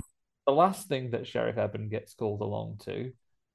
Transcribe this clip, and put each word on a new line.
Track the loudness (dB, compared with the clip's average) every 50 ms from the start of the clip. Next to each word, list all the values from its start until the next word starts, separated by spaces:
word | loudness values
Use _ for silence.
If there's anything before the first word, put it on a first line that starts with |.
| 6 4 _ _ _ _ _ _ _
The | 4 6
last | 6 6 6 4 0 -4 -4
thing | -2 -2 -2 -2
that | -2 -4 -2 -2
Sheriff | -2 0 0 0 2 0
Eben | 0 0 -2 -4 -6 -4
gets | -4 -6 -6 -8 -6
called | -4 -2 -2 -2 -2
along | -2 -4 -4 -4 -4 -6 -8 -10 -8
to | -8 -6 -6 -6 -8 -10 _ _ _ _ _ _ _ _